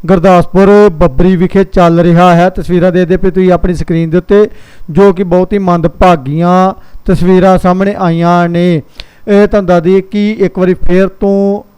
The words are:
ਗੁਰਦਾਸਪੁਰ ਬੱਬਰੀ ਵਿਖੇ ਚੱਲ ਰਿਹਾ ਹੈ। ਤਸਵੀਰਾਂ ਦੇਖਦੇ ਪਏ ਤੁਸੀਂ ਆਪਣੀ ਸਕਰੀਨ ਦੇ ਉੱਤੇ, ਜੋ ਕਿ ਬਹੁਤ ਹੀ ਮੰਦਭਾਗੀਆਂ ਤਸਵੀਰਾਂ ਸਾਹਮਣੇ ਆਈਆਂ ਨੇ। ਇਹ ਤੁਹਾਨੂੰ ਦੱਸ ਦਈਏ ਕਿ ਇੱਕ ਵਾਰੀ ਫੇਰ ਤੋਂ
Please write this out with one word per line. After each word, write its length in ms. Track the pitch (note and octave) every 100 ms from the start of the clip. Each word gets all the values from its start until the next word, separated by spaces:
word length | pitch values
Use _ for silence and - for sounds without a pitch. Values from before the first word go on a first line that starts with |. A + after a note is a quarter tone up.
| -
ਗੁਰਦਾਸਪੁਰ 840 | F#3 F3 F3+ - F#3 G3 G#3 G#3
ਬੱਬਰੀ 440 | D#3 E3+ C3 F3 F#3
ਵਿਖੇ 280 | F3+ G3
ਚੱਲ 360 | G3 - E3+ E3+
ਰਿਹਾ 360 | F3 E3+ F3+ E3+
ਹੈ। 140 | F3+
ਤਸਵੀਰਾਂ 420 | F#3 E3 F3 F3+
ਦੇਖਦੇ 260 | F3 F3 F#3
ਪਏ 140 | F#3+
ਤੁਸੀਂ 200 | F3+ F#3
ਆਪਣੀ 220 | F3 -
ਸਕਰੀਨ 360 | E3 - E3 E3
ਦੇ 80 | E3+
ਉੱਤੇ, 320 | - G3+ G#3 - - - -
ਜੋ 240 | D#3 G3+
ਕਿ 100 | F3+
ਬਹੁਤ 300 | F#3+ F3+ F#3
ਹੀ 40 | G#3
ਮੰਦਭਾਗੀਆਂ 1160 | F#3 F3 E3 - F#3 E3+ C3 D3+ F3 F#3 F#3+ F#3 - - -
ਤਸਵੀਰਾਂ 520 | F3 F3 F#3 F#3 F#3
ਸਾਹਮਣੇ 380 | F#3 F#3 G3 G#3
ਆਈਆਂ 500 | F3+ E3 E3+ F3 F3
ਨੇ। 320 | E3+ F3+ E3 - - - _ -
ਇਹ 200 | G3+ G#3
ਤੁਹਾਨੂੰ 180 | G#3+ F3+
ਦੱਸ 180 | F3+
ਦਈਏ 180 | F3+ F#3+
ਕਿ 340 | F#3+ G#3 G#3 A3
ਇੱਕ 200 | F#3+ F#3+
ਵਾਰੀ 140 | F3+
ਫੇਰ 340 | F3+ - F3+ F#3+
ਤੋਂ 540 | - G3+ G3 G3 G3+ -